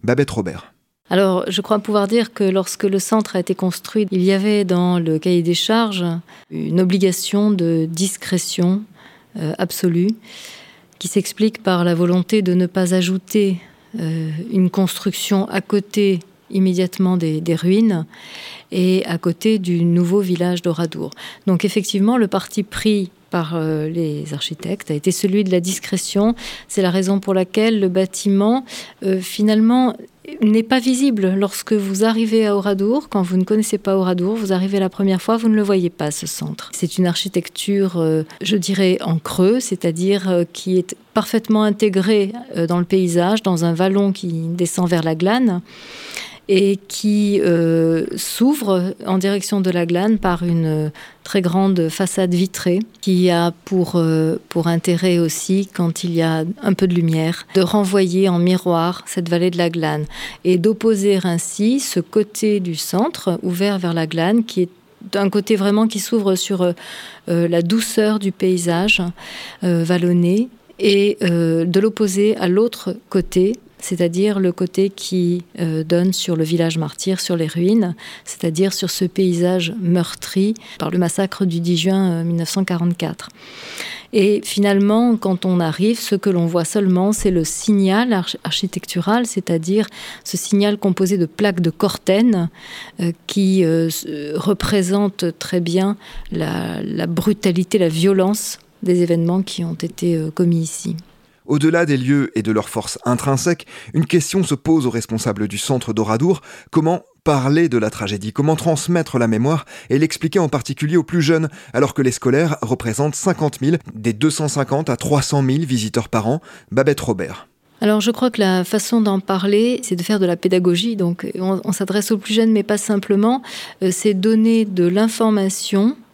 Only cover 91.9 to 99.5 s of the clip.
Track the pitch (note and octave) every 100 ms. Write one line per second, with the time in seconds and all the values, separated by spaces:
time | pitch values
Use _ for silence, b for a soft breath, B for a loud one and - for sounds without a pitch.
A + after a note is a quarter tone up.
91.9 | - - F#3+ A#3+ G3 E3+ B B B B
92.9 | - F3 E3 - - F#3+ F#3+ E3 E3 E3
93.9 | D#3+ - D3+ D3 D3+ D#3+ G3+ - G#3 F3+
94.9 | G3+ G3+ G3 F3 D#3+ - F3+ E3+ F3 F#3+
95.9 | G3+ B B B E3 D#3 E3+ F3 - -
96.9 | - E3+ E3 G3 G#3 G3 F3 F3+ G#3+ F3
97.9 | D#3+ F#3 F#3+ F#3 G#3 - - _ _ F#3+
98.9 | F3+ F3 E3+ E3 F#3 F#3+